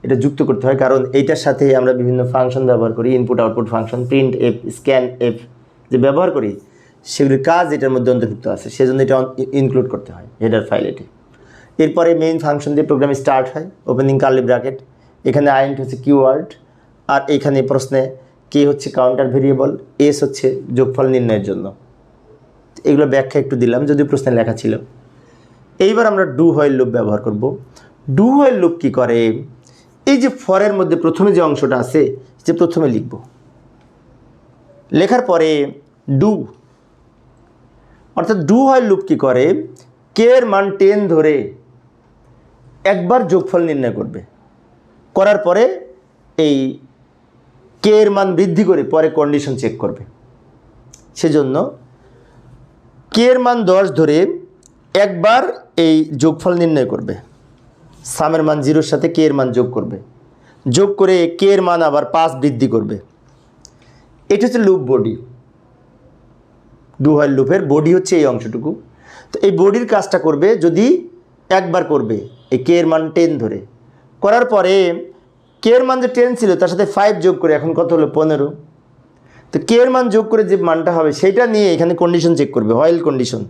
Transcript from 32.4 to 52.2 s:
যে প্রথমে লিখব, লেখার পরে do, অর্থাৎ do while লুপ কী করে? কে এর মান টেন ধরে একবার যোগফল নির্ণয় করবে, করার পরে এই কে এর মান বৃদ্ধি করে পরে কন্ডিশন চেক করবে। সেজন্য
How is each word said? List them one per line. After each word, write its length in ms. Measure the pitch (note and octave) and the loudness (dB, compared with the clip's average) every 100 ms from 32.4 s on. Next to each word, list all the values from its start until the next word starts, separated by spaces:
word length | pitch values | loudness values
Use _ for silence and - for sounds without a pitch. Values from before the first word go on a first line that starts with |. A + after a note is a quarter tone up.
| - | -4
যে 60 | E3+ | 0
প্রথমে 260 | E3+ E3+ D3+ | 0 0 -2
লিখব, 180 | A2+ - - - _ _ _ _ _ _ _ _ _ _ _ _ _ _ - _ D3 | -2 -6 -14 -20 _ _ _ _ _ _ _ _ _ _ _ _ _ _ -20 _ 0
লেখার 240 | G3 B3 B3 | 2 0 2
পরে 200 | E3+ D#3+ D3+ C#3 - _ _ - C#3 | 0 2 0 -2 -8 _ _ -4 0
do, 120 | G3+ G3 G#2+ - _ _ _ _ _ _ _ _ _ _ _ _ _ _ _ - | 0 0 -6 -16 _ _ _ _ _ _ _ _ _ _ _ _ _ _ _ -6
অর্থাৎ 200 | - G#3 D3 | -2 -2 2
do 100 | A3 C4+ | 2 4
while 180 | C4 A#3 | 4 2
লুপ 120 | F#3+ - | 0 0
কী 80 | D#3 | 0
করে? 200 | C3+ B2 D3 D4+ - - - _ _ - | 2 2 2 0 -4 -16 -20 _ _ 2
কে 100 | A#3 B3+ | 4 4
এর 80 | A#3 | 4
মান 120 | G3 G3 G3 | 0 0 2
টেন 180 | G3 G#3 G3+ | 2 4 2
ধরে 200 | D#3+ D#3 C#3+ G2+ - _ _ _ _ _ _ _ _ _ _ - - G3 | 2 2 2 -2 -12 _ _ _ _ _ _ _ _ _ _ -20 -6 -2
একবার 280 | F#3+ F3 B3 G3 | -2 0 0 2
যোগফল 300 | F#3 - F3+ E3 | -2 0 -2 -2
নির্ণয় 260 | C#3+ B2 A2+ | -2 -4 -4
করবে, 220 | F#2 G#2 - _ _ _ _ _ _ _ _ - | -10 -12 -18 _ _ _ _ _ _ _ _ 0
করার 220 | G3+ G3+ E3+ | 2 2 2
পরে 180 | F#3 A#3 F#4+ - - _ _ _ - D#3 | 2 2 0 -14 -20 _ _ _ -2 0
এই 100 | C#3 C3 - - _ _ _ _ _ _ _ _ _ | 0 -2 -8 -18 _ _ _ _ _ _ _ _ _
কে 100 | G#3 G#3+ | 2 4
এর 80 | G#3 G3 | 4 2
মান 120 | G3 E3+ | 0 0
বৃদ্ধি 260 | F#3+ E3 F#3+ | 0 2 2
করে 120 | E3 C3+ | 2 2
পরে 160 | D#3+ D#3 D#3 | 0 2 0
কন্ডিশন 360 | D3 C#3+ C#3+ B2 | 0 0 -4 -6
চেক 120 | A2+ - | -6 -6
করবে। 200 | G2+ - - _ _ _ _ _ _ _ - - _ - | -8 -8 -18 _ _ _ _ _ _ _ -20 -20 _ -4
সেজন্য 360 | E3 D3+ C3+ C#3 B3+ - - _ _ _ | 0 2 0 -2 -4 -8 -20 _ _ _